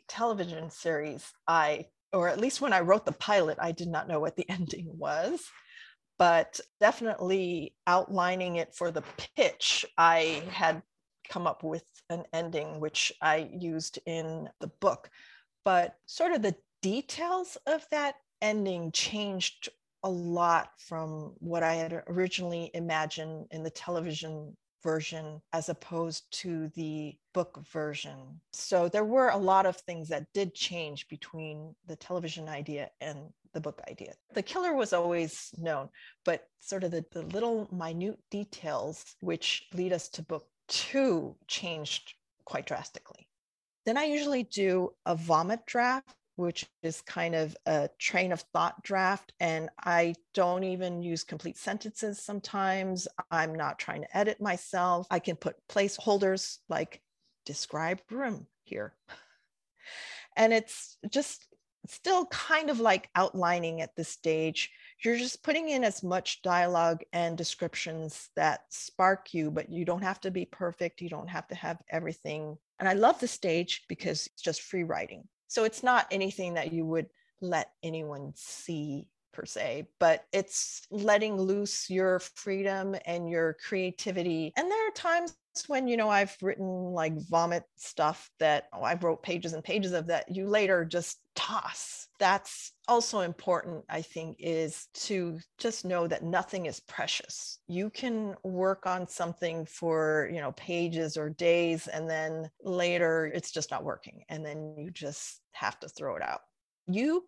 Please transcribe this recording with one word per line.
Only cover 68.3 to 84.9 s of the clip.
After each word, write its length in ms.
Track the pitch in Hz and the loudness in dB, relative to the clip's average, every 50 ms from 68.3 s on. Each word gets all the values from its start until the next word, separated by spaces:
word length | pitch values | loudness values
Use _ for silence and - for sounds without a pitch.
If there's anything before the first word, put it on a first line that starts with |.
| - | -2
that 260 | - 156 156 - - - - | 2 2 2 2 0 -4 -10
spark 640 | - - - - - - 185 190 196 190 - - - | -12 -12 -12 -6 2 4 6 6 4 4 0 -4 -2
you, 160 | 165 156 151 | -2 0 0
but 220 | 156 156 - - | 0 -2 -4 -4
you 120 | 165 175 170 | -4 -4 -2
don't 200 | 180 175 185 190 | 0 0 0 0
have 180 | 185 196 - | -2 -2 -2
to 80 | - 190 | -4 -4
be 160 | 180 185 175 | -4 -4 -4
perfect. 560 | - - - 185 175 170 - 180 170 - - | -6 -6 -4 -4 -4 -2 -2 -4 -4 -4 -6
You 80 | 175 170 | -10 -8
don't 180 | 160 147 170 | -8 -8 -8
have 200 | 175 180 - - | -8 -8 -8 -8
to 80 | - - | -8 -10
have 240 | - - 160 170 170 - - | -8 -6 -6 -6 -8 -8 -6
everything. 640 | 165 165 170 160 160 - - 156 151 156 156 151 156 - _ _ _ | -4 -4 -4 -4 -6 -6 -6 -8 -6 -6 -6 -8 -10 -12 _ _ _
And 100 | - 190 | 0 2
I 60 | 190 190 | 2 4
love 260 | 202 220 269 415 - | 6 8 6 6 4
the 80 | - | 0
stage 580 | 233 - - - 175 160 170 180 - - - - - | -4 -4 -2 0 2 2 2 2 0 -4 -6 -6 -8
because 380 | 170 - - 165 160 151 - | -8 -6 -4 -4 -4 -4 -4
it's 160 | - _ - - | -8 _ -6 -4
just 180 | 170 156 - | -4 -2 -4
free 220 | - - - 180 170 | -4 -4 -4 -2 -2
writing. 400 | 165 - - - - - - - - _ _ _ | 0 -2 -2 -4 -6 -10 -16 -20 -20 _ _ _
So 160 | - - 240 220 | -4 0 2 2
it's 180 | 220 220 - | 2 0 2
not 240 | - 254 247 226 - - | 4 4 6 6 4 2
anything 420 | 202 196 190 190 - - 185 175 170 | 0 0 0 -2 -2 -4 -4 -4 -2
that 180 | 165 - 160 | -2 -2 -2
you 140 | 165 165 160 | -2 -2 0
would 220 | 160 165 165 - - _ _ _ _ _ - | 0 0 0 -2 -4 _ _ _ _ _ -8
let 300 | 190 180 170 151 - - _ _ | -4 -2 0 0 -2 -2 _ _
anyone 520 | - 165 160 160 156 147 143 143 139 143 143 | -8 -6 -6 -6 -6 -6 -8 -8 -10 -12 -12
see 720 | - - - - - - - 170 151 151 151 139 139 - - _ _ _ _ - | -14 -14 -14 -14 -12 -8 -6 -6 -4 -4 -4 -6 -6 -8 -12 _ _ _ _ -14
per 120 | - - | -12 -12
se, 420 | - - - - 127 120 147 - - _ - | -10 -6 -6 -4 -4 -4 -6 -8 -8 _ 4
but 240 | 175 165 160 - - _ | 6 6 6 6 2 _
it's 540 | - 196 196 - - - - - - - - - | 0 0 0 0 -2 -4 -4 -4 -6 -10 -12 -8
letting 440 | 202 208 202 214 208 208 220 214 202 | -6 0 4 6 6 6 4 2 0
loose 540 | 190 190 185 196 202 202 196 - - - - | 2 2 2 2 0 0 -2 -4 -4 -4 0
your 300 | 185 185 190 185 185 175 | 2 4 4 4 4 2
freedom 760 | 180 - - - - 202 196 196 196 196 196 190 190 196 196 - - | 0 -4 -14 -10 -6 -4 -2 0 0 0 0 -2 -2 -4 -4 -4 -4
and 220 | 170 175 175 170 | -4 -4 -4 -2
your 300 | 165 170 165 165 160 156 - - | 0 2 2 2 2 0 -2 -6
creativity. 880 | - 208 190 185 180 180 - - 214 185 185 170 180 160 160 160 156 - | -4 -2 0 0 -2 -4 -4 -4 -2 -2 0 0 2 2 0 0 0 0
And 140 | 254 320 370 | 0 0 2
there 180 | 415 440 440 | 2 0 0
are 40 | 427 | 0